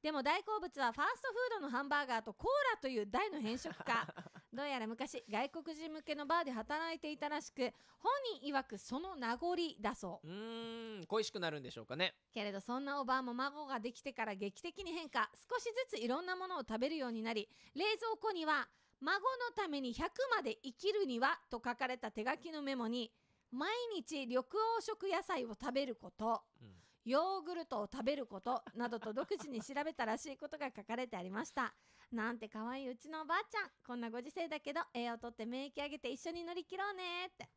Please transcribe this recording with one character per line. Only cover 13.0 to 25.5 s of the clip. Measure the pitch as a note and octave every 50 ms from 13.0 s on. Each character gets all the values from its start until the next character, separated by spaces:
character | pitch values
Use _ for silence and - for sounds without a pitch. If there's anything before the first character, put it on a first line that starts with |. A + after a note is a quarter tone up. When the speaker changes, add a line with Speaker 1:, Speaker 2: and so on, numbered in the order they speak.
Speaker 1:
お | C4+
ば | A#3 C4 C4
あ |
も | C4 B3 A#3+
孫 | A#3+ C4 C#4 C#4+ D4+ D4+ C#4
が | C4+ A#3
で | G#3 B3+
き | A#3 -
て | - C#4+ -
か | - A3+
ら | G#3+ G3+
劇 | F#3+ G3+ G3+ G3 -
的 | - E4+ - G4 G4
に | F4
変 | D#4+ F4 E4 C#4+
化。 | - B3 G#3+ - - - - _
少 | A#4+ B4
し | - A#4+ G#4+ B4 C5 -
ず | - A3+
つ |
い | A3 A#3
ろ | B3+ D4+
ん | F4+
な | F4+ F#4
も | F#4 F#4 F#4
の | F#4 D#4
を |
食 | C4 - A3 A3
べ | A#3+ D4
る | D#4+ D#4+
よ | C4+ B3
う |
に | A3+ A3+
な | A3 A3+ A3+
り、 | A3 - - - - - - _
冷 | - F4+ G#4+ A4 G#4+
蔵 | A4 A4+ A4 A4
庫 | - A4
に | G4+ F4 D#4+
は、 | D#4 D4+ C#4+ - - _ _ _ _ _ _
「孫 | C4+ D4+ F#4 G4+ F#4 B4+ C5 B4
の | B4 A#4+ -
た | - G4+ F4
め | D4 C#4+
に | C4+ B3
百 | A3+ - - G#4+ - - C5 C5+ A#4+
ま | G4
で | C#4+ - A4 -
生 | - C4+ A#3
き | _ - G4 G#4+
る | G#4 G4+
に | C#4 B3 A#3
は」 | B3+ C#4 E4+ - - _
と | - A#3 A3+
書 | B3+ A#3+
か | - C4+ B3
れ | B3+ A#3+
た | - G#3+
手 | - - G#3+
書 | B3+ D4 D4+
き | - E4+
の | D#4+ D4+
メ | C#4+ C#4 C4+
モ | B3+ A#3 A3+
に、 | A#3 B3 A#3 - _ _ _ _ _ _ _ _
毎 | - B3 D4 F#4 A4 A#4+ B4 A#4 G#4+
日 | F4 A#3 - D#4 C#4+ C4+
緑 | A#3 B3 B3+ B3+ -
黄 | - G#4 A4 A4+ A4+ A4+
色 | - - A4 - - G4
野 | F4+ E4+
菜 | - - F#4 C4 B3
を | A3+